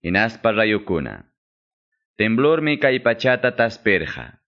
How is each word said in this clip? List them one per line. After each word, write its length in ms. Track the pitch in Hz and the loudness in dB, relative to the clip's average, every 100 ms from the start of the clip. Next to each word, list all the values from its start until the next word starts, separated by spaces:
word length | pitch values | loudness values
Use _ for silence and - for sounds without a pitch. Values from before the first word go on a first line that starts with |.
hinaspa 480 | 85 95 113 113 113 | 0 0 0 0 -2
rayukuna. 600 | 107 110 104 - 85 64 50 - _ _ _ _ _ _ _ _ - | 2 2 0 -2 -4 -4 -12 -20 _ _ _ _ _ _ _ _ -2
Temblormi 580 | 110 113 143 160 151 147 | 0 2 2 2 0 0
kay 180 | 139 131 | 0 2
pachata 520 | 127 113 131 123 123 | 0 0 0 0 0
tasperqa. 880 | 120 117 107 107 92 78 64 60 _ | 0 -2 0 0 0 -2 -10 -16 _